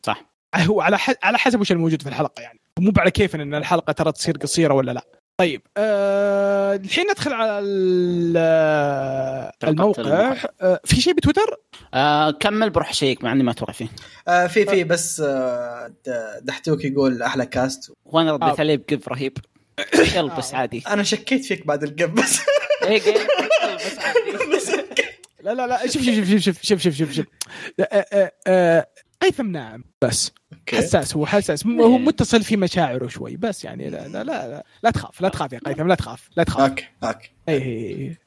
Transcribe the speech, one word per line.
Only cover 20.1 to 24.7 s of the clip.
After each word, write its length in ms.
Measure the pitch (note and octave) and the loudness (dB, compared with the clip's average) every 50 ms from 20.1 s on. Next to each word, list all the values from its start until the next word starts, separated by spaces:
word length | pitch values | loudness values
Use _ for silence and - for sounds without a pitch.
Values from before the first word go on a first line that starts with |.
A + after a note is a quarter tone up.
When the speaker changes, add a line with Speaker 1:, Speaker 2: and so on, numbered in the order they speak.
| - | 2
Speaker 1:
يلا 200 | F#3 D#3+ C#3 A#2+ | 0 -2 -2 -4
بس 180 | - B2 - - | -6 -8 -6 -4
Speaker 2:
آه. 40 | C3 | -4
Speaker 1:
عادي. 240 | C3 A#2 - A2+ - - | -4 -4 -4 -8 -6 -2
Speaker 3:
أنا 140 | G#3 G3+ G3+ | -2 0 0
شكيت 420 | - A3 G#3 - - C4 C4 C4+ | 0 -2 -4 -2 -2 -2 -2 0
فيك 220 | - F#3+ F#3 - | -2 -6 -6 -2
بعد 160 | - D3 D3 D3 | -4 -4 -4 -4
القف 280 | D3 D3 D#3 E3+ E3 | -8 -2 -2 -2 0
بس. 300 | D#3+ A3+ - - - - - - C#5 C#5+ - - D5 C5 B4 | 2 0 0 2 0 0 2 2 2 2 2 0 -2 0 2
Speaker 1:
إيه، 180 | F#3 - A3 | 2 2 4
قل-، 120 | - - - | 4 4 2
قل 640 | A#4 - A#4 D5 F4+ D#4 A3 D#5 D#5+ F4 - - | 2 2 2 0 0 2 2 2 2 2 0 -4
بس 220 | - - C#4+ - - | -4 -8 -8 -8 -6
عادي. 400 | - - - B4 G#4+ - D#4+ - | -6 0 0 0 0 0 -4 -4
Speaker 3:
<laughs> 180 | B4+ D4+ - | -2 0 0
بس 120 | - - | -2 0
أوكي. 340 | - | -2